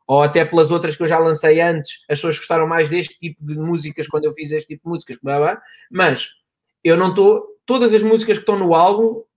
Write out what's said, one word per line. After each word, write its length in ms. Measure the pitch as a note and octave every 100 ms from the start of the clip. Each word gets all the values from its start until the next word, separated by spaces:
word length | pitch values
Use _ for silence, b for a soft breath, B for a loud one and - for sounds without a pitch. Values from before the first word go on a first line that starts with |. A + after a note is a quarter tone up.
| -
ou 160 | C#3
até 220 | D3 E3
pelas 260 | D#3 E3+ D3
outras 240 | E3+ E3+ D3+
que 60 |
eu 40 | E3
já 100 | E3
lancei 420 | E3 D3+ D#3 D#3
antes, 440 | E3+ E3 D3 - -
"as 100 | D3
pessoas 200 | E3+ D3+
gostaram 280 | - E3 D#3+
mais 200 | E3 D3+
deste 300 | F3 D#3+ _
tipo 260 | E3+ D3+
de 120 | D3 D3+
músicas 480 | D#3+ E3+ D3+ D3+ -
quando 180 | D3+ D3+
eu 60 |
fiz 200 | D3+ D3
este 160 | D#3 D3+
tipo 160 | D3+
de 40 | E3+
músicas", 280 | E3+ - A#2+
blá, 160 | C#3 C#3+
blá. 240 | E3 G#3+ B B B
Mas 380 | F3+ F3 - - _ _ _ _ _
eu 120 | E3 E3
não 160 | F#3
tô, 320 | F#3 G3 A3+ - - -
todas 260 | B3+ A#3
as 100 | G#3+
músicas 340 | G#3+ A3 A3 G#3
que 40 |
estão 160 | - G3+
no 160 | F3+
álbum 480 | E3 F3+ G3+ A3+ A#3 -